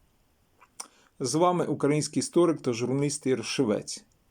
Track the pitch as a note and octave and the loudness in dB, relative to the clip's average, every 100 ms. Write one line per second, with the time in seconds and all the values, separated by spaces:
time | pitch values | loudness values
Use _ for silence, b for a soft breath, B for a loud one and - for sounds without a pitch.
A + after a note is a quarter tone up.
0 | _ _ _ _ _ _ _ - B B | _ _ _ _ _ _ _ -20 B B
1 | B - C3 D3+ F3+ F3 C#3 D3+ C#3+ D3+ | B -8 -2 2 2 2 0 0 0 0
2 | D3 - - E3+ E3+ D3 - A#2 A#2+ C3+ | 0 -4 0 2 2 2 -2 -2 -2 0
3 | C#3+ - C3 B2 A2 - A#2+ G2+ - - | -2 -2 -2 -2 -2 0 0 0 -4 -14
4 | - _ _ | -16 _ _